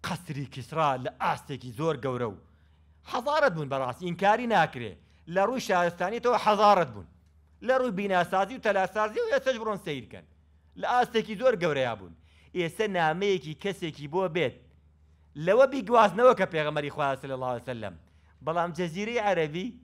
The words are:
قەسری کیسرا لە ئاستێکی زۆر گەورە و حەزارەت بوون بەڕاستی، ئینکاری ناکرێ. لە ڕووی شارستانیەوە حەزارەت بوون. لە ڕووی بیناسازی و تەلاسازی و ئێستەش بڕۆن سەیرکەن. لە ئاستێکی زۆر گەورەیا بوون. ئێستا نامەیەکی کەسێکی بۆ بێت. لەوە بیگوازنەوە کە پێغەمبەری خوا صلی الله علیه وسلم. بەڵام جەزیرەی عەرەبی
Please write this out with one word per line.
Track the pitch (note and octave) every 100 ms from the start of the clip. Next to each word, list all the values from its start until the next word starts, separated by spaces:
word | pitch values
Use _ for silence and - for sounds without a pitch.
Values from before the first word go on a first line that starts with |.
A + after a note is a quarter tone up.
| -
قەسری | F3 - C#3+ C3+
کیسرا | - A#2 D#3 D3+ C3
لە | B2+ -
ئاستێکی | F#3 C#3+ - C3 B2+ B2
زۆر | D#3+ C#3+
گەورە | C3+ B2 A#2
و | F#2+ - _ _ _ _ _ -
حەزارەت | C4 B3 D4+ C#4+ E3
بوون | C#3
بەڕاستی، | C3+ B2+ A#2+ F3
ئینکاری | F3 G3 A3 A#3+
ناکرێ. | G3+ D#3 C3 A2+ E2+ _ _ -
لە | F3+ G3+
ڕووی | B3+ -
شارستانیەوە | F#3 F3 F3 F3+ A#3 A#3+ A#3
حەزارەت | G#3+ G#3 G#3+ G3 D3+
بوون. | G#2+ E2+ _ _ _ _ _ G#3
لە | C4
ڕووی | B3+ F#3
بیناسازی | G3+ F3+ F3 F#3+ G3 B3+
و | A3
تەلاسازی | G3 F3+ G#3+ G#3+ A3
و | A4+
ئێستەش | C#4 C4 A#3
بڕۆن | A3 G3+ -
سەیرکەن. | C#3 G#2+ F#2+ D#2+ _ _ _ _ -
لە | E3
ئاستێکی | B3 A#3+ A3+ G#3+ G#3
زۆر | B3+ G#3+
گەورەیا | E3 C#3 B2 G#2+
بوون. | F#2 E2 _ _ - F3+
ئێستا | E3+ - G3 F#3
نامەیەکی | D#3+ E3 G3+ F#3+ D3+ D3+
کەسێکی | G3+ F#3 E3+ - C#3+
بۆ | F3 F#3 E3+
بێت. | C3+ - _ _ _ _ _ _ _ C#3+ E3
لەوە | A3 C4+
بیگوازنەوە | C#4 G3 A#3 G#3 F3 B3+ F#3+
کە | F#3
پێغەمبەری | D#3+ D3+ D3+ C#3+
خوا | C#3+ C#3+ C3
صلی | C#3+ C3
الله | B2+
علیه | A#2+ A#2+
وسلم. | A#2+ G#2 E2 _ _ _ _
بەڵام | C#3 E3+ F3 D#3+
جەزیرەی | F3 D#3+ G#3+ A#3+ G#3
عەرەبی | F3 D#3 D#3+ A#3 -